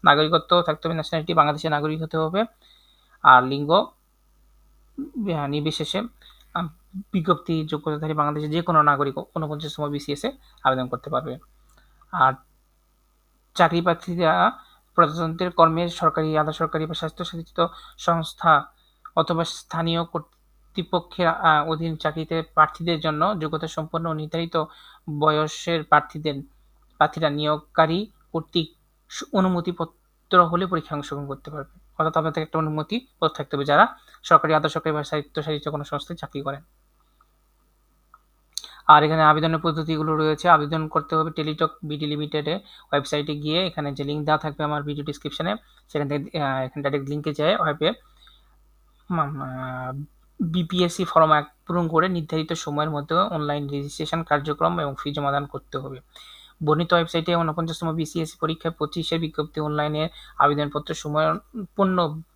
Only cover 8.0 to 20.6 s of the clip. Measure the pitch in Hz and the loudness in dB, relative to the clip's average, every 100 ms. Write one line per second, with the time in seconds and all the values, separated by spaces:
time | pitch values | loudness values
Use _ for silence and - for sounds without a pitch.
8 | 156 156 147 147 151 156 170 160 147 139 | -4 0 0 0 -2 -2 2 4 6 4
9 | 139 131 - - 156 151 151 - 147 143 | 0 -2 -8 -6 -6 -6 -8 -6 -4 -4
10 | 143 156 226 285 _ _ - 131 127 123 | -6 -6 -6 -8 _ _ 0 0 -2 -6
11 | - 127 139 131 _ _ _ _ _ _ | -4 -4 -4 -12 _ _ _ _ _ _
12 | _ - 131 131 _ _ _ _ _ _ | _ 2 2 2 _ _ _ _ _ _
13 | _ _ _ _ _ - 170 170 170 170 | _ _ _ _ _ 2 4 4 0 -2
14 | - 170 165 180 190 - - _ _ - | -4 0 2 4 2 0 -20 _ _ 2
15 | 165 160 165 165 180 - 160 160 175 170 | 2 4 -4 -2 -4 4 6 6 -2 0
16 | 165 160 156 156 151 156 160 156 160 170 | 0 2 0 2 0 -2 -2 -2 -4 -6
17 | 160 - 175 165 165 - 165 - - - | -8 -8 -10 -10 -10 -2 -2 -2 -20 -6
18 | - 165 156 - 170 151 - _ _ _ | 0 0 -2 0 4 4 4 _ _ _
19 | - - 160 165 165 - - 165 165 165 | -6 -2 0 0 -2 -6 -8 -4 -2 -2
20 | 170 165 156 _ _ _ | -2 -6 -8 _ _ _